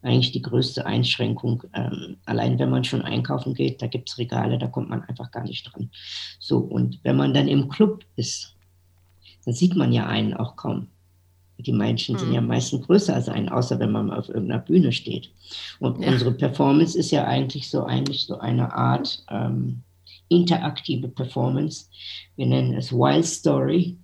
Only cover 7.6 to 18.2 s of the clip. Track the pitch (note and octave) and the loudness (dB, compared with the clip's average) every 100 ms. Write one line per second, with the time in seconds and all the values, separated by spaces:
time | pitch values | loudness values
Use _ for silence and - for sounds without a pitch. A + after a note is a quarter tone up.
7.6 | C3+ - G#3+ - - - A2 - - _ | 0 2 2 2 -10 -8 -6 -6 -12 _
8.6 | _ _ _ _ _ _ - _ - A#2+ | _ _ _ _ _ _ -20 _ -8 0
9.6 | F3+ F3 C3 A#2+ - G#2+ G#2+ - A#2 - | 2 4 2 2 2 0 -2 -2 -6 -6
10.6 | - - - _ _ _ _ _ _ _ | -6 -6 -8 _ _ _ _ _ _ _
11.6 | B2 A#2 G#2+ A#2 - A2 A#2+ B2 A#2 A#2+ | -2 0 2 0 -2 -2 0 0 2 0
12.6 | B2 C3+ - F#3+ G3+ B2+ B2 - - - | 0 -4 4 4 4 0 0 -2 -2 0
13.6 | B2 B2 A2 G#2+ G#2+ - - A2 G2 - | 0 0 0 0 -2 -4 -6 -4 -2 -4
14.6 | - E3+ D3 - - - - _ - - | 4 6 6 2 -4 -8 -10 _ -18 -16
15.6 | - - C3 B2+ - C3 A#2+ A#2+ C#3 - | -16 -4 -4 -2 2 2 2 2 0 2
16.6 | C#3 C#3+ E3+ - D#3 D3 - C3 C3 C#3 | 4 6 6 2 2 2 2 0 0 -4
17.6 | - C#3 B2 B2+ C3+ C3+ | -4 -4 0 0 0 -4